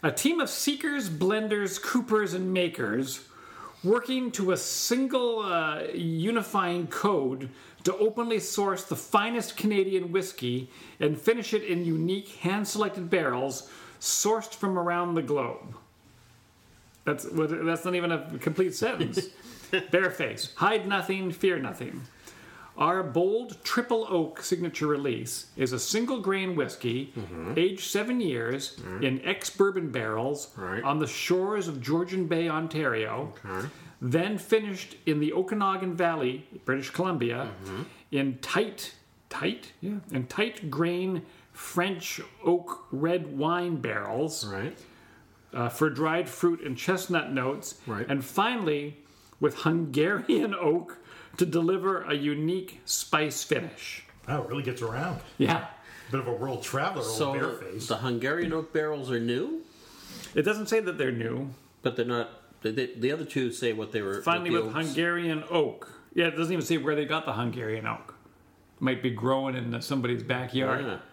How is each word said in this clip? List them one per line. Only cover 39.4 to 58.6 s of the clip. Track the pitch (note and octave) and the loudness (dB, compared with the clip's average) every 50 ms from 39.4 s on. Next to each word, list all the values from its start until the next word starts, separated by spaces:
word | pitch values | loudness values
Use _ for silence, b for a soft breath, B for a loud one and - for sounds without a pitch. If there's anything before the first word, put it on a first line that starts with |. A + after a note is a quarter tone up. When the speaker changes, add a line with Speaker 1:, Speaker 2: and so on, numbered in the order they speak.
| - E3+ A3 - - - - - | -2 -2 -2 -4 -10 -18 -16 -10
Speaker 1:
Yeah. | - F#3 G#3 G3+ - - | -8 -6 -6 -6 -8 -6
In | - C3 B2 | -4 -4 -4
tight | B2 - - G#3+ A#3 - - G3+ D#3 | -4 0 0 0 0 0 -6 -8 -6
grain | C3 C#3 E3+ E3+ F3 F3+ F#3 F#3 F#3 E3+ E3 B B B B B B | 0 0 2 2 2 0 0 0 -2 -2 -4 B B B B B B
French | - - - - F3 F3 G3 G3 E3 - - - - - - - - - | -14 -14 -4 0 0 2 2 0 -4 -6 -8 -8 -8 -10 -14 -16 -2 2
oak | E3+ F3 F3+ E3+ - - - - - | 4 4 4 2 -2 -10 -10 -8 -8
red | - C3+ D3 E3 E3+ F3+ D#3+ D3 D3 C3+ | -4 0 2 2 2 2 0 -2 -4 0
wine | C#3+ D#3 E3+ F3 F3 F3 E3+ | 0 2 2 0 0 0 -2
barrels, | D3 A#2+ A#2+ G#2 G#2 G2+ G2+ G#2+ A#2+ D3 D#3+ D3+ - B2+ | -2 -2 -2 -2 -2 -2 -2 0 0 0 0 -2 -4 -6
Speaker 2:
Right. | G#2 G2 F#2+ G#2 D3+ - - - B B B B B B B B B - _ _ _ - | -4 -4 -4 -4 -4 -6 -10 -18 B B B B B B B B B -20 _ _ _ -4
Speaker 1:
uh, | B2+ A#2+ A#2+ | -2 -2 -2
for | - - D#3 D#3 | 2 2 2 2
dried | C#3 B2+ D#3 D#3+ D#3+ E3+ F3+ F3+ | 4 2 0 2 2 2 0 -2
fruit | - - - F3 E3+ E3 - | -4 2 4 4 4 2 -2
and | D3 B2+ | -6 -6
chestnut | A#2+ - - F#3+ F3+ F#3 - F3+ E3 D3 D3 C#3 | -4 0 0 2 2 2 2 0 0 2 2 0
notes, | C3+ B2+ C3 C#3+ C#3+ - - - - - | 0 0 0 -2 -2 -6 -12 -14 -12 -6
Speaker 2:
Right. | - A2 G2+ A#2 - | -4 -4 -2 0 0
Speaker 1:
and | C#3 C#3 B2+ | 0 0 0
finally | - - - G3+ A3+ B3 A#3+ G3+ D#3+ D3+ D3 C#3+ D3 D3 - B B B B B B B B | -2 2 2 4 4 2 2 2 2 0 0 0 -4 -8 -12 B B B B B B B B
with | D3 D3 C#3+ - | 2 2 2 4
Hungarian | - D#3+ D#3+ E3+ E3+ D3 B2+ C#3 D3+ F3 G#3 G3 - - - G#3+ - A3 G3 | 2 4 4 4 2 2 4 4 4 4 4 0 2 4 4 4 4 2 0
<laughs> | F3+ | 2
oak | F3+ D#3 D3+ F3 F3 - - - B B B B B B B | 4 4 4 4 2 -4 -14 -18 B B B B B B B
to | - F3+ | 0 0
deliver | E3+ C#3+ E3+ E3 E3 F#3+ F#3 E3+ F#3+ F#3+ E3+ - | 2 4 2 4 4 4 4 2 2 0 0 0
a | - D3+ | 0 0
unique | D3 C#3+ D3 D3 C#3+ D3+ D#3+ F3+ F#3+ F#3 - - - - | 2 2 0 0 2 0 0 0 0 -2 -6 -12 -18 -6
spice | - - - - - - D3+ D#3 D3+ B2+ - - | -4 -2 -2 0 2 2 4 4 2 -2 -4 -2
finish. | - D#3 C3 - - - - - - - - - - - - - - | 0 0 0 0 -4 -10 -12 -12 -12 -12 -12 -14 -18 -20 -20 -6 -4
Speaker 3:
Wow, | C3+ D3 B2 | -4 -4 -2
it | - | -4
really | A#2+ C#3+ C#3 | -4 -4 -4
gets | A#2+ B2 - A#2+ | -4 -4 -4 -4
around. | A2+ A2 B2+ D3+ F3+ D#3+ - - - - | -4 -4 -4 -4 -4 -4 -6 -8 -14 -2
Speaker 1:
Yeah. | - - - E3+ D3 - - - - B B B B B B B2 | 0 2 2 4 2 0 -6 -14 -16 B B B B B B -4
Speaker 3:
Bit | C3+ | -2
of | B2+ A#2+ | 0 0
a | A#2+ | -2
world | - B2 C#3 C3 - - | -2 -2 -4 -4 -6 -6
traveler, | - - C3+ D3 F#3 G3 D#3 A#2+ | -4 -2 0 0 0 -2 -2 -4
old | G#2+ | -2
Speaker 2:
So | - - D3+ C#3 C3+ | 0 0 0 0 2
Speaker 3:
Bareface. | C#3 - - - - F#2+ F#2 F#2 G#2+ G#2+ - | 0 0 -2 -2 -6 -8 -10 -8 -8 -4 -2
Speaker 2:
the | A2+ | -2
Hungarian | G#2 A2 C3 A#2+ A#2 A#2 C3+ D3 E3+ F3 D#3+ D#3+ | 0 0 0 0 0 0 0 0 0 0 0 0
oak | D#3+ | -2